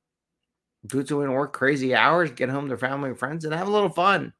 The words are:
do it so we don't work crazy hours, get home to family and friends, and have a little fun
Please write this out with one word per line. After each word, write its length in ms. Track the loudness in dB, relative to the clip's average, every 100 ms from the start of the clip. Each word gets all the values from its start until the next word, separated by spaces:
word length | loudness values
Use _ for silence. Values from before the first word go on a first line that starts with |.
| _ _ _ _ _ _ _ _
do 140 | -6 -4
it 80 | -2
so 100 | -2
we 80 |
don't 80 | 0
work 200 | -2 -2
crazy 420 | 0 2 2 2
hours, 340 | 4 6 4 0
get 200 | -2 -2
home 200 | -2 -4
to 80 | -4
family 320 | -4 -4 -6
and 80 | -6
friends, 260 | -6 -6
and 120 | -6
have 120 | -4 0
a 40 |
little 180 | 0 2
fun 440 | 2 2 2 -2